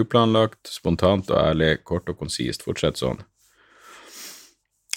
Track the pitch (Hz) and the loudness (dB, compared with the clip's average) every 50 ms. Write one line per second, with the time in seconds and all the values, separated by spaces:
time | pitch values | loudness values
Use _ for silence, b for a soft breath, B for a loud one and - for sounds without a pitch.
0 | 113 - - 120 117 113 110 110 110 110 - _ - - - - - 87 87 - | 4 4 4 4 4 4 4 4 2 2 -2 _ -20 -18 -12 -6 -2 -2 0 2
1 | 92 90 101 98 95 - - - 76 80 80 78 80 80 78 - - - 87 90 | 4 2 2 2 0 0 0 2 2 2 2 2 2 2 2 0 -2 -6 -6 -6
2 | - - 78 - 76 - - - 62 60 - - - - - - - 78 69 - | -4 -6 -8 -8 -8 -8 -6 -6 -4 -6 -6 -8 -8 -8 -6 -2 -2 -2 -2 -2
3 | 65 64 62 - - _ _ _ B B B B B B B B B B B B | -4 -4 -4 -6 -10 _ _ _ B B B B B B B B B B B B
4 | B B B B B B B B B B B B _ _ _ _ _ _ - | B B B B B B B B B B B B _ _ _ _ _ _ -10